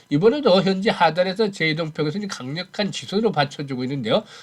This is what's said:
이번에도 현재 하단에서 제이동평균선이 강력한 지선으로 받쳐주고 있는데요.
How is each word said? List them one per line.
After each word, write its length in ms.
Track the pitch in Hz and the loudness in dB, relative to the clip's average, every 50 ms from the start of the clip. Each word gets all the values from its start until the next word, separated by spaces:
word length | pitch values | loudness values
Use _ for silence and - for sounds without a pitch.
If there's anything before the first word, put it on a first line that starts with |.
| - - | -8 -2
이번에도 500 | 139 143 185 226 277 302 277 233 180 196 | 0 4 4 4 4 4 4 4 4 6
현재 300 | 185 190 190 190 190 220 | 4 2 0 0 0 0
하단에서 600 | - - 175 160 160 175 180 190 185 196 226 202 | 2 4 2 2 4 2 0 0 0 -2 -2 -2
제이동평균선이 800 | - - 165 160 156 160 170 160 156 - 151 151 151 202 208 196 | -2 -2 -2 0 0 0 -4 -6 -4 -4 -2 -2 -2 -4 -6 -8
강력한 640 | - - 127 127 143 170 180 - - - 202 190 151 | -8 -10 -8 -8 -8 -8 -8 -8 -6 -4 -4 -4 -4
지선으로 400 | - - - 180 202 226 226 - | -8 -8 -4 -2 0 0 0 2
받쳐주고 520 | 151 143 139 - - 151 135 135 123 127 | 2 0 -2 -2 -8 -8 -8 -6 -6 -4
있는데요. 380 | 123 143 139 117 107 143 208 226 - - - | -4 -4 -4 -2 0 0 0 0 -2 -18 -20